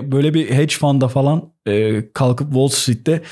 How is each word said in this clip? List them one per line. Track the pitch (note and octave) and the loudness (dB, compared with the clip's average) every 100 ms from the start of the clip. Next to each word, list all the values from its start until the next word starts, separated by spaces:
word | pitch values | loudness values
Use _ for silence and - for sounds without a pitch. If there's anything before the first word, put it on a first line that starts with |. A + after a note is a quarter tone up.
| C#3 | -2
böyle | C3+ D3 | 0 2
bir | D#3 B2 | 0 0
hedge | C3 D3+ - | 0 0 0
fund'a | D3 C#3 B2+ | 0 2 2
falan, | C#3 C#3 D#3+ - _ - | 2 0 0 -4 _ -2
e, | G#2 G#2+ G#2+ A2 | 0 0 -2 -4
kalkıp | - B2+ A#2+ D3 | -2 0 0 -2
Wall | C3 C#3 | 0 0
Street'te | - - A#2 - D#3+ E3 | 0 -2 -2 -2 -2 -4